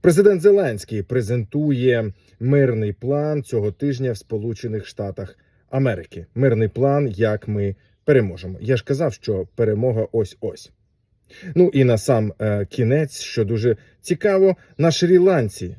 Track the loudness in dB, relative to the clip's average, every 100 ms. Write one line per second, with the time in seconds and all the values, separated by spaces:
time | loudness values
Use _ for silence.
0 | 4 4 4 4 4 4 2 -4 -8 -8
1 | -4 -4 -2 -4 -4 -4 -2 0 2 2
2 | -2 -8 _ _ 0 2 2 2 -4 -6
3 | -4 -4 -2 -4 -4 -4 -4 -4 -6 -4
4 | -4 -6 -8 -8 -6 -8 -8 -8 -10 -10
5 | -10 -8 -14 -16 _ _ _ -2 -2 -2
6 | -10 -16 -12 0 2 2 -2 0 0 0
7 | -2 -2 -2 -2 -6 -4 -4 -6 _ _
8 | 2 2 2 -4 -12 -10 -2 -2 -2 -4
9 | -4 -4 -6 -4 -6 -2 0 0 0 -2
10 | -2 -2 -4 -6 -10 -10 -20 _ _ _
11 | _ _ _ -20 -6 2 4 6 4 2
12 | 2 0 0 -4 -2 -2 -4 -2 0 0
13 | -2 -8 -10 -4 -2 0 0 -2 _ _
14 | -6 -2 2 4 4 2 _ 0 0 2
15 | 4 6 6 4 0 -4 -12